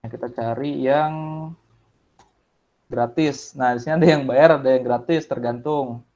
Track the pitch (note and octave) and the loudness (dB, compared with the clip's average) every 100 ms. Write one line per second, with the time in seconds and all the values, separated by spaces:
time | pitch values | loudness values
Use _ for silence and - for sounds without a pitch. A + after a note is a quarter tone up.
0 | A2+ - A#2+ A#2+ A2+ A#2 C#3+ C#3+ C3 C#3+ | -14 -10 -10 -6 -6 -4 -6 -2 0 2
1 | D#3 D#3 D#3 D#3 D#3+ E3 _ _ _ _ | 0 -4 -8 -10 -12 -16 _ _ _ _
2 | _ _ _ _ _ _ _ _ _ A#2+ | _ _ _ _ _ _ _ _ _ -4
3 | A#2+ A#2+ D#3 C#3 - C#3 B2+ A#2+ A#2+ D#3+ | -2 0 -2 -2 -12 -2 -2 0 -2 4
4 | E3 D3+ C3+ B2 D#3+ D3+ C3 C3 B2 A#2+ | 4 4 2 6 6 6 4 2 2 -4
5 | A#2+ D#3+ D3+ B2 A#2+ A#2+ C3+ D3+ C3 A#2 | 0 -2 -2 -6 -4 -6 -4 -4 -4 -8
6 | _ | _